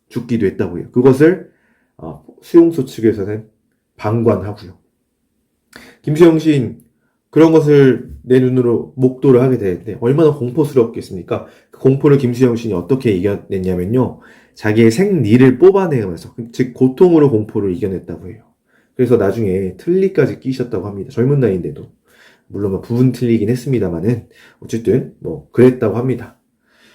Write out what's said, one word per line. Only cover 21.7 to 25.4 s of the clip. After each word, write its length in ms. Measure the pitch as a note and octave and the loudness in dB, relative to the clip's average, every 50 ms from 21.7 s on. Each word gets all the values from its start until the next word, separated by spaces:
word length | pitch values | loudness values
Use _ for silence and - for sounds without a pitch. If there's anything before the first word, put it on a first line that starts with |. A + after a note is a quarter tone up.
| D2 - - - _ _ _ _ _ _ _ _ _ _ _ _ | -12 -14 -18 -20 _ _ _ _ _ _ _ _ _ _ _ _
물론 240 | G2+ G2 G#2 G2 F#2+ | -10 -8 -6 -6 -6
뭐 80 | F2 | -6
부분 320 | - - A#2 A#2+ C3 B2+ A#2 | -6 -6 -2 0 0 0 0
틀리긴 380 | - B2+ A#2 A#2 G#2+ G2+ G2+ | -2 -2 0 0 0 0 -2
했습니다마는 800 | B2+ C3 - C#3+ C3 A2 G2 F2 E2+ E2 F2 A2 B2 G#2 - _ _ _ _ _ _ _ | -4 -4 -4 -4 -4 -2 -2 -4 -4 -4 -2 -2 -4 -4 -6 _ _ _ _ _ _ _
어쨌든 540 | - G#2+ - A2+ A#2+ - G#2 C#3 C#3 - - _ | -12 -10 -8 -4 -2 0 0 0 -2 -4 -12 _
뭐 280 | - F2 D#2 C#2+ | -12 -12 -12 -12